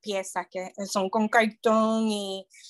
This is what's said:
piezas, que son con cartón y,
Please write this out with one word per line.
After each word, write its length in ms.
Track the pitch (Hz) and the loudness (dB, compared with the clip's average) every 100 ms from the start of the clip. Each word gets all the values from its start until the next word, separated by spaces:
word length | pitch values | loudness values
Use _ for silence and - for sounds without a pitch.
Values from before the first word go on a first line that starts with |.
piezas, 460 | 208 196 185 185 175 | -6 -4 -4 -6 -6
que 200 | 185 185 - 196 | -8 -10 -8 -4
son 220 | 208 190 | -2 0
con 180 | 226 214 | 0 4
cartón 800 | 240 220 220 233 220 220 220 220 | 4 4 2 2 2 2 0 0
y, 380 | 208 196 190 - - | -2 -6 -8 -12 -20